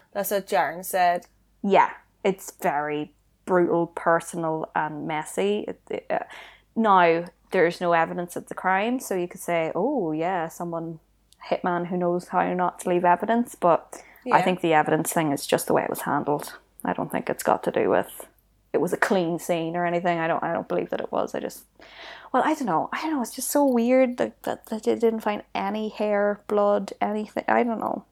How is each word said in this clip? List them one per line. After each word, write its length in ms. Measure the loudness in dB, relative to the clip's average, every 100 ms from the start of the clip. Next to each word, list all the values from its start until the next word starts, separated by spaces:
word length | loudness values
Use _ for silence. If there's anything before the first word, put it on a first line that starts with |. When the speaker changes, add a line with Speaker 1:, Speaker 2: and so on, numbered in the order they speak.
| _
Speaker 1:
that's 180 | -6 -2
what 160 | -4 0
Jaren 380 | 0 0 -4 -4
said. 400 | 0 2 2 -4 _ _ _
Speaker 2:
Yeah, 260 | 4 6 4 0 _ _
it's 280 | -2 -2 -8 -4
very 520 | -2 -2 -2 -4 -6 _ _ _ 2
brutal, 420 | 4 4 2 0
personal, 840 | 0 2 2 0 -6 -4 -4 -4 -4
and 320 | -4 -6 -6
messy. 580 | -6 -6 -4 -2 -2 -6
It, 140 | -12 -10
it, 160 | -10 -6
uh, 80 | -6 -6 -14 -20 -20 _ 0
now, 500 | 4 6 6 4 -2 -12 _
there's 300 | 2 2 2
no 120 | 2
evidence 420 | 2 2 -2 -6 -10
of 140 | -12
the 60 | -4
crime, 440 | 0 0 0 -4
so 160 | -4 -4
you 120 | -4
could 140 | -6
say, 300 | -2 0 0
"Oh, 380 | -2 -2 0 -2
yeah, 360 | -2 -2 -2 -4
someone, 520 | -6 -8 -6 -8 -10 _ _ _ _ -6
hitman 380 | -2 0 -2 -2
who 100 | -2
knows 320 | 0 -2 0
how 240 | 0 0
not 260 | 0 -2 -2
to 100 | 0
leave 140 | 2 4
evidence," 500 | 4 2 0 -2 0
but 460 | 2 2 0 -18 -20 -14 2
I 120 | 4
Speaker 1:
Yeah. 40 |
Speaker 2:
think 180 | 4 2
the 120 | 4
evidence 380 | 4 4 2 0
thing 200 | 0 0
is 120 | -2 0
just 220 | 0 2
the 60 |
way 100 | 0
it 60 | 0
was 120 | -4
handled. 540 | -2 -2 0 -2 -4 -16 _ -8 -4
I 80 |
don't 180 | -4 -4
think 180 | -4 -4
it's 140 | -2
got 180 | 0 0
to 80 | 0
do 180 | 0 2
with 380 | 2 0 -8 -20 _ _ _ _
it 100 | -2
was 120 | 0
a 40 | 0
clean 400 | 0 2 0 -2
scene 380 | -2 -2 -2 -2
or 100 | -2
anything. 320 | 0 0 0
I 100 | 0
don't, 140 | 0
I 80 | -2
don't 160 | -4 -2
believe 220 | -4 -2
that 100 | -6
it 100 | -4
was. 240 | -4 -4 -4
I 40 |
just, 260 | -8 -10 -20 _ -20 -20 -20 -20 -4
well, 100 | 0
I 120 | 0 0
don't 100 | -2
know. 240 | -2 -2
I 100 | -6
don't 100 | -4
know. 80 | -2
It's 140 | -4 -6
just 160 | -2
so 120 | 2 4
weird 520 | 4 4 4 4 0
that, 240 | -4 -4
that, 220 | -8 -8 -8
that 160 | -4
they 120 | -2 2
didn't 240 | 2 0
find 240 | -2 -4 -6
any 360 | -4 -4 -4 -6
hair, 520 | -2 0 2 2 0 -2
blood, 460 | 2 4 2 -2 -4
anything. 440 | -2 -2 -6 -4 2
I 140 | 2
don't 180 | 2 -2
know. 260 | -4 -6 -8